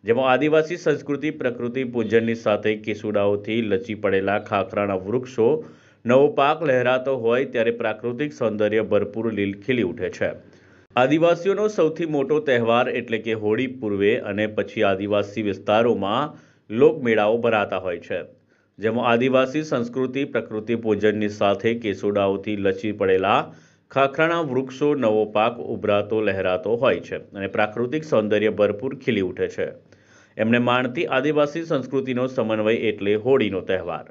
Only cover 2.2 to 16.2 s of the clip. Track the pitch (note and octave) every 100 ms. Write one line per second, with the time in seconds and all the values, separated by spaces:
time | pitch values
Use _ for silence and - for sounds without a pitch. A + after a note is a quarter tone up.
2.2 | A2+ A2+ A2+ G#2 G#2+ G#2+ A2 G#2+ G#2+ G#2
3.2 | G2+ G2+ G#2 A2+ A2 F#2+ - G2+ G2+ G2
4.2 | G2 G#2 - G2+ F#2 G#2 G2+ F#2+ F#2+ B2
5.2 | B2+ - A2+ D#3 - - _ _ A2 B2+
6.2 | D3 D3 C#3 D#3 D#3+ B2+ B2 B2+ C3 C3
7.2 | A2+ A#2+ - A#2+ A2+ A#2 A2+ G#2+ A#2+ A#2+
8.2 | D3 - A#2 G#2 G#2+ A2 G2+ - - A2+
9.2 | A2+ G#2 G2+ G2 - B2 G2 E2 F#2 -
10.2 | F#2 - - - - - _ B2 C3 D#3+
11.2 | E3 E3+ F#3 G3 G#3+ G#3+ D#3 D#3+ E3 D3
12.2 | B2+ D3+ D3 A#2+ A2+ A#2 B2+ B2 - A2
13.2 | A2+ G#2+ G#2 A2 C3 B2+ A2 G2 G2+ A#2
14.2 | G#2 G2+ G#2+ G#2+ G2+ - G2+ F#2+ G2+ G#2
15.2 | G2+ - G#2 F#2+ - G#2 A#2+ G#2+ G2 A#2